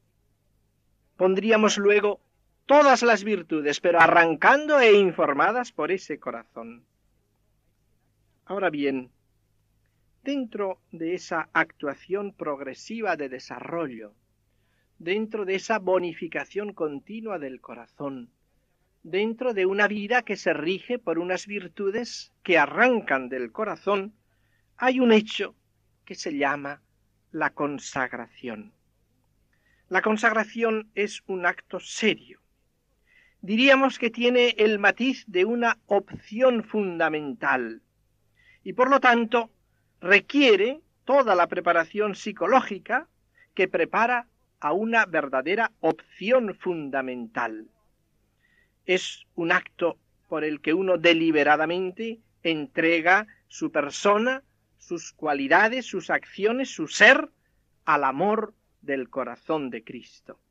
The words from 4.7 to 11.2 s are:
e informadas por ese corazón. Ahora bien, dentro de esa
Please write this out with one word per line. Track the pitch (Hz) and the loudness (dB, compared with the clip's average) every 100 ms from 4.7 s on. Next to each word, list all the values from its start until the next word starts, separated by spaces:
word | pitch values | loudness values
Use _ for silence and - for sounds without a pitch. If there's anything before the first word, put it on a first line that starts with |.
| 294 | 4
e | 233 | 8
informadas | 202 190 160 156 139 170 240 240 | 6 6 2 0 2 0 0 -6
por | - 156 | -6 -4
ese | 185 - 151 | -4 -6 -10
corazón. | - 117 - 123 117 120 _ _ _ _ _ _ _ _ _ _ _ _ _ _ _ _ - | -10 -12 -16 -16 -16 -20 _ _ _ _ _ _ _ _ _ _ _ _ _ _ _ _ -10
Ahora | 196 185 | -2 -2
bien, | 151 143 135 123 _ _ _ _ _ _ _ _ _ _ _ | 0 -2 -2 -8 _ _ _ _ _ _ _ _ _ _ _
dentro | 269 285 233 202 196 180 _ | -8 -6 -6 -6 -6 -6 _
de | 165 165 | -10 -6
esa | 180 | -6